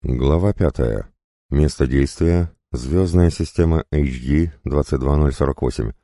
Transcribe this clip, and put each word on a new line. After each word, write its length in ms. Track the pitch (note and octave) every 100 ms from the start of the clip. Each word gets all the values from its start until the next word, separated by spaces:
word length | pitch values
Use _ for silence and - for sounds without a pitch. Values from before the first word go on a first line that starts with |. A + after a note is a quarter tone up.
Глава 520 | - B1 C2+ D#2+ G2+
пятая. 560 | - D#2 - B1 G#1 - _ _ _ _
Место 360 | C#2 D2+ - C2
действия: 680 | C2+ C#2 - E2 F2 F2 _ _
звёздная 580 | B1 B1+ E2+ F#2 F2 E2+
система 540 | D#2 E2 - E2 D#2+ -
H 300 | D2+ C#2+ B1+ B1+
D 280 | D2+ E2 -
двадцать 380 | - C#2 C#2 C2+
два 160 | C2 D2
ноль 160 | D2+
сорок 280 | C2+ C#2 -
восемь, 300 | B1+ - A1+ -